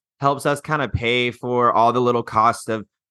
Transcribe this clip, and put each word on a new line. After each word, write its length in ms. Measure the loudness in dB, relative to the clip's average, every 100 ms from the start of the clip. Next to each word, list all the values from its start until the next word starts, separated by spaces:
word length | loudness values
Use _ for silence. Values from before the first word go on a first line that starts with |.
| _ _
helps 260 | -2 0 -2
us 160 | -2
kinda 260 | -4 -4 -4
pay 440 | -2 0 0 -2
for 420 | -4 -4 0 2
all 180 | 4 2
the 80 | 2
little 220 | 2 0
costs 460 | 0 2 2 0 -4
of 160 | -6 -8 _ _